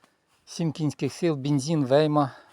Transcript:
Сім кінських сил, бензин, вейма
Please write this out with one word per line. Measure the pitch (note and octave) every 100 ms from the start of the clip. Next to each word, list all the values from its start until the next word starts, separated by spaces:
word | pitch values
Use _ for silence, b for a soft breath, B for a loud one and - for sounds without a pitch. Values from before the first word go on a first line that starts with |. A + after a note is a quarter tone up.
| _ _ _ _ _
Сім | - E3
кінських | - D3+ - C#3
сил, | - F3 D3
бензин, | C3+ D3 C3+ E3 C3
вейма | C#3 D#3 D3+ C#3 B B